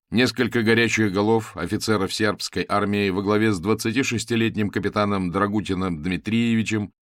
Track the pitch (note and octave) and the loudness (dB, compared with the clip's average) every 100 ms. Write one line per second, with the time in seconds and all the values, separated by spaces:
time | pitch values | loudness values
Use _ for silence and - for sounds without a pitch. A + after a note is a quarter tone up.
0 | - A2 B2+ - A#2 A#2+ A2 A2+ A2+ A2 | -4 0 2 0 0 2 4 4 4 2
1 | G#2+ F#2+ G#2 A2+ A2 E2 F2 G#2 - G#2 | 0 2 2 2 0 -8 -4 -2 0 0
2 | F#2+ - G#2+ E2+ - F#2 E2+ G2+ G2+ G2+ | 0 0 -2 -2 -6 -6 -2 0 0 0
3 | G2 F#2 G2 G#2+ A2 F#2+ F#2+ A2 A2+ A#2+ | 0 0 2 2 2 0 0 0 0 -2
4 | C3 A2+ - A#2 A2+ G#2 G2+ G#2+ F#2+ G#2+ | -2 -2 -2 0 0 0 -2 -2 -2 0
5 | G2+ G2 F2+ F#2 G2+ G#2+ F#2 F#2 F#2 D#2 | 0 0 -2 0 0 -2 -2 -2 -2 -4
6 | F2 F2 G#2+ A#2 A#2 A2+ G#2 G#2+ G2+ _ | -4 -4 -2 0 2 0 0 -2 -4 _
7 | _ | _